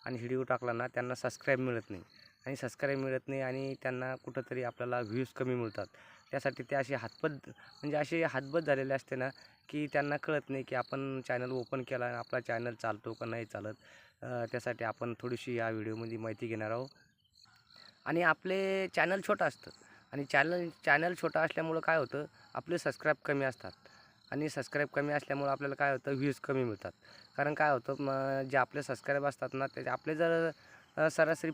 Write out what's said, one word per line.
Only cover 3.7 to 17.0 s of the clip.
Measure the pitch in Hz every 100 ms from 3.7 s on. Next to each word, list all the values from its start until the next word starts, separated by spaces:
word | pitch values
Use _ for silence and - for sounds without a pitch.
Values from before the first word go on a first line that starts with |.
| 135
त्यांना | 131 127 127
कुठंतरी | 131 - 127 123 127
आपल्याला | 120 - 123 123
व्ह्यूज | 110 117 127
कमी | - 127
मिळतात. | 123 113 104 95 - - - -
त्यासाठी | 135 139 127
ते | 123 143
असे | 127
हातबद्ध, | 131 113 - 156 139 -
म्हणजे | - - - 147 147
असे | 151 165
हातबद्ध | 160 131 135 160 151
झालेले | 135 135
असते | 135 - 131
ना, | 131 - - - -
की | 147 147
त्यांना | 147 143 147
कळत | - 151 -
नाही | 135
की | -
आपण | 127 - 135 135 131 127
चॅनल | 123 123
ओपन | 127 120 135
केला | 123 127 123
आणि | 120
आपला | 117 127
चॅनल | 123 117 120
चालतो | 113 113 104 117
का | 113 117
नाही | 113
चालत. | 113 104 104 107 - - - _
अ, | 120 123 117
त्यासाठी | 120 123 117
आपण | 113 - 120 113
थोडीशी | 123 120 -
या | 120 113
व्हिडिओमध्ये | 110 110 110 113 113
माहिती | 113 107 117
घेणार | 110 107
आहोत. | 117 131 -